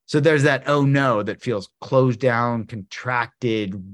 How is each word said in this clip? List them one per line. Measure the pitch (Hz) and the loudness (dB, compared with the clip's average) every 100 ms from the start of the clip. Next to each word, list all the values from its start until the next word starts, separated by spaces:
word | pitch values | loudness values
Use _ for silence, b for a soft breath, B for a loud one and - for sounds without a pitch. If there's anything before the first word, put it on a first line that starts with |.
| - | -4
So | 151 | 2
there's | 151 151 | 4 4
that, | 143 131 143 | 4 2 0
"Oh | 147 | 2
no," | 139 139 135 107 | 2 2 2 0
that | 104 98 | -2 -6
feels | 123 107 95 - | -4 -6 -6 -14
closed | - 131 131 107 | 0 2 2 2
down, | 127 117 120 117 104 | 0 2 0 -2 -6
contracted, | 110 95 - 123 123 117 - 123 110 101 101 95 | -12 -14 -10 -4 -4 -4 -4 -2 -2 -4 -8 -12